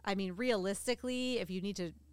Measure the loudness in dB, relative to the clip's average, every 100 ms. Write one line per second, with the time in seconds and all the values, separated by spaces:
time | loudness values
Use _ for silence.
0 | -2 0 0 0 2 4 2 0 0 -2
1 | 0 0 0 0 0 -2 -2 -2 -4 -6
2 | -20